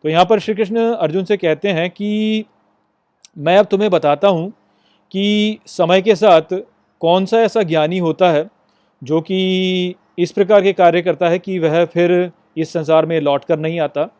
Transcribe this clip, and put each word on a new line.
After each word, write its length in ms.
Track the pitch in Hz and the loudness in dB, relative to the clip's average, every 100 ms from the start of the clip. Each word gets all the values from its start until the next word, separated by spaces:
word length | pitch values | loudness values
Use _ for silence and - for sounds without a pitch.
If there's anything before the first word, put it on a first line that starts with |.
तो 60 | 151 | -2
यहाँ 160 | 160 | 0
पर 140 | 180 214 | 2 2
श्री 160 | 202 | 0
कृष्ण 400 | 208 202 226 226 | -4 -4 -2 -2
अर्जुन 300 | 233 156 175 | -2 -2 -4
से 120 | 180 208 | -2 -2
कहते 320 | 170 156 202 | 0 -2 -2
हैं 220 | 165 180 | -2 -4
कि 540 | 180 208 214 214 220 214 _ _ _ _ _ _ _ _ - | -6 -4 -2 -2 -4 -6 _ _ _ _ _ _ _ _ -6
मैं 200 | 151 190 | 2 2
अब 80 | 208 | 2
तुम्हें 240 | 196 208 | 0 0
बताता 380 | 185 147 147 202 | 0 0 2 0
हूँ 240 | 175 180 - _ _ _ _ _ | 0 -4 -12 _ _ _ _ _
कि 460 | 190 202 208 214 214 - | -4 0 0 -2 -4 -12
समय 360 | - 170 185 | -2 2 2
के 120 | 190 | 2
साथ 280 | 185 214 165 156 185 - _ _ _ | 2 6 4 2 -10 -10 _ _ _
कौन 260 | 165 180 190 | 0 0 2
सा 120 | 226 | 0
ऐसा 240 | 220 226 | 2 0
ज्ञानी 360 | 180 160 151 185 | 0 0 0 -2
होता 320 | 170 151 180 | -2 2 2
है 180 | 151 180 _ _ _ _ _ | 2 -4 _ _ _ _ _
जो 160 | 127 160 | -4 -4
कि 760 | 160 190 185 185 185 185 180 - _ - | -2 -4 -2 -2 -2 -2 -4 -8 _ -6
इस 140 | 175 | -4
प्रकार 300 | - 190 208 | -2 2 4
के 100 | 190 | 2
कार्य 300 | 190 175 170 | 4 2 4
करता 260 | 175 151 170 | -2 -2 0
है 100 | 175 | -2
कि 200 | 185 185 | -4 -4
वह 260 | 160 160 | 0 0
फिर 480 | 170 170 175 180 180 _ _ - | 0 0 2 0 -2 _ _ -8
इस 160 | 160 | -6
संसार 340 | 170 151 160 160 | -6 0 2 2
में 140 | 165 | -2
लौट 240 | 143 139 | 0 -2
कर 140 | - 156 | -2 -4
नहीं 220 | 160 170 | -2 -4
आता 280 | 147 147 170 | -4 -4 -8